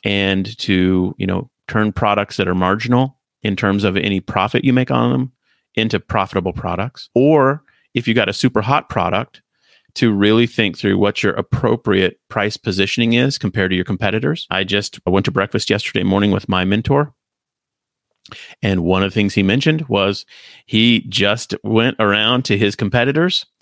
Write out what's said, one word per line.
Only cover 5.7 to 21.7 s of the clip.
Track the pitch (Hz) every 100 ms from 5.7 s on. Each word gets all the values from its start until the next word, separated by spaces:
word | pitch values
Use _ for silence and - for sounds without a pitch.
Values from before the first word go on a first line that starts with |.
| -
into | 110 101
profitable | - 110 95 95 90
products. | - 92 90 117 - -
Or | 120 143 156 135 147 _ _ _
if | 127 117
you |
got | 113 101
a |
super | 104 127 107
hot | 104 135 -
product, | - 90 95 - - _ _ _ _ _ -
to | 120
really | 101 104 110 120
think | - 104 85
through | 101 95
what | 101 -
your | 101
appropriate | - - - 117 120 - 95 92 - -
price | 110 104 -
positioning | - 95 95 - 117
is | 120 131 -
compared | 104 104 92
to | 92
your |
competitors. | 90 95 104 110 147 165 -
I | 92
just | 95 101 - - -
went | 95 95
to |
breakfast | 95 95 - -
yesterday | 104 - 101
morning | 95 98 101
with | 98 -
my | 92
mentor. | 92 104 - 143 147 _ _ _ _ _ _ _ _ _ _ _ - - - -
And | 107 95
one | 85 92
of | 95
the | 113
things | 101
he | -
mentioned | 95 120 160 156 151
was | 101 98 98 - - - - -
he | 110 113 113 -
just | 98 101 113 - -
went | 107